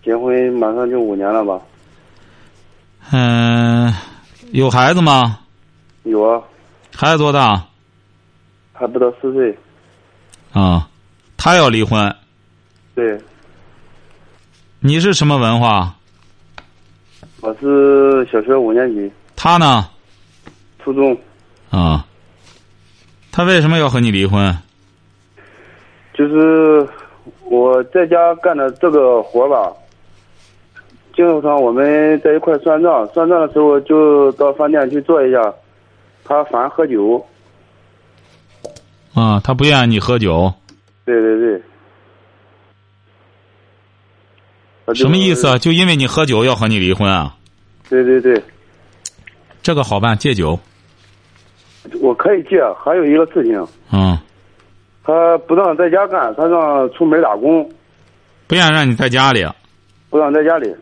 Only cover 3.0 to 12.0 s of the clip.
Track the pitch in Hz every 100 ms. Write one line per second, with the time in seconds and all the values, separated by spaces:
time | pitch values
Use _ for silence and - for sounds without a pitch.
3 | - 131 120 117 117 117 117 117 120 95
4 | - - _ _ 240 135 131 123 131 175
5 | 160 135 120 104 _ _ _ _ _ _
6 | 113 107 110 117 - _ _ _ _ -
7 | 143 160 147 143 123 101 - _ _ _
8 | _ _ _ _ _ _ _ - 120 123
9 | 123 120 135 135 120 104 _ _ _ _
10 | _ _ _ - _ 101 95 87 80 _
11 | _ _ _ - 160 180 143 113 107 113